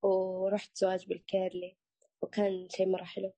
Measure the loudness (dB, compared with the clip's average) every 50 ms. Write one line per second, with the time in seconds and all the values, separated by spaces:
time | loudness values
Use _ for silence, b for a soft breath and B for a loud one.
0 | 4 4 4 4 2 0 -2 -2 0 0 0 0 -4 -6 _ 0 2 2 2 0
1 | -2 -4 -8 -8 _ -2 0 0 0 0 -4 -6 -10 -10 -14 _ _ _ _ _
2 | _ _ _ _ -10 -6 0 0 2 2 2 -2 -6 -10 -2 0 2 2 2 0
3 | -2 -8 -8 -6 -6 -6 -6